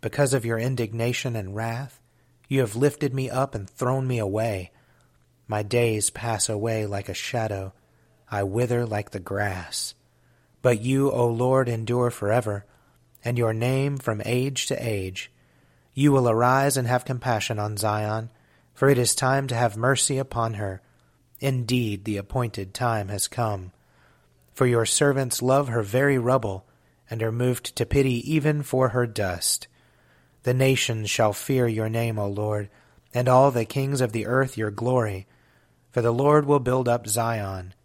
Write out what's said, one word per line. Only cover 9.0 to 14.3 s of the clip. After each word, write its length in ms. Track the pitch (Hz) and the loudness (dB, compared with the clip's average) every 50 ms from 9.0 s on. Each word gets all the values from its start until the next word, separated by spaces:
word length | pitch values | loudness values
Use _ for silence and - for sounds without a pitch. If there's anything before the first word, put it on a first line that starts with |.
| 104 - | -4 -4
the 100 | - 104 | -10 -12
grass. 760 | 87 - 98 101 104 104 92 90 85 - - - - - - _ _ _ _ _ _ _ _ _ _ _ _ _ | -8 -6 -4 -4 -2 -4 -4 -6 -10 -10 -8 -8 -8 -10 -12 _ _ _ _ _ _ _ _ _ _ _ _ _
But 200 | - 127 120 107 | 2 2 2 2
you, 280 | 110 127 135 135 139 139 | 0 0 0 2 2 2
O 180 | - 120 120 | 2 2 2
Lord, 400 | 120 117 117 123 127 131 131 131 120 | 2 2 0 2 2 4 2 2 0
endure 420 | 117 113 113 107 120 123 123 120 | -2 -4 -2 -2 0 2 2 0
forever, 540 | 117 - 104 101 107 123 120 107 104 98 - _ _ _ _ _ _ _ _ _ _ _ - | 0 -2 0 2 2 2 2 0 -6 -6 -8 _ _ _ _ _ _ _ _ _ _ _ -6
and 120 | 120 123 | -4 0
your 180 | 120 120 110 110 | 0 0 0 0
name 440 | 110 117 123 135 135 135 143 139 | 0 0 0 0 0 0 -2 -4
from 240 | 131 - - 110 104 - | -4 -4 -4 -4 -4 -2
age 440 | - | -2